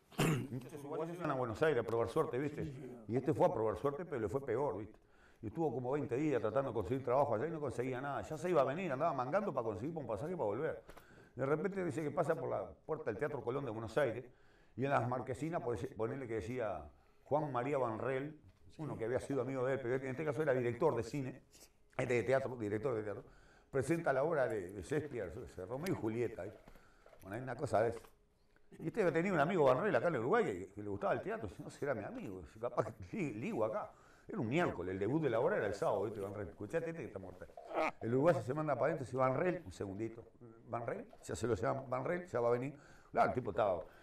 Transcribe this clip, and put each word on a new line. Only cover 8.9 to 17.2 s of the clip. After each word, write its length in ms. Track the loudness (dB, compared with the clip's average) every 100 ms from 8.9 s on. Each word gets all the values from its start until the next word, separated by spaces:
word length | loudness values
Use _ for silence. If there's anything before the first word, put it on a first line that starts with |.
andaba 220 | 0 0
mangando 400 | 0 0 0 0
para 100 | -2 -2
conseguir 300 | -2 -4 -6
un 120 | -4
pasaje 240 | -4 -4
para 120 | -2 0
volver. 380 | 0 -2 -4 -10 -20 -20 -20 -16 -4
De 100 | 0
repente 400 | 0 0 -2 -2
dice 160 | -2
que 80 | -2
pasa 240 | 0 2 0
por 140 | 0
la 160 | -2 -4 -8 -6
puerta 200 | -4 -2
del 120 | -2
Teatro 240 | -2 -4
Colón 220 | -4 -2
de 80 | -4
Buenos 240 | -4 -2 2
Aires 280 | 2 0 -8 -16 -20 -20 -14 -4
y 80 |
en 60 | 0
las 180 | 2 2
marquesinas, 540 | -2 -4 -6 -4 -2
pues, 220 | -2 -2 -4 -2
ponele 320 | -4 -2 -4
que 80 | -4
decía 480 | -2 -2 -2 -4 -8 -18 -20 -20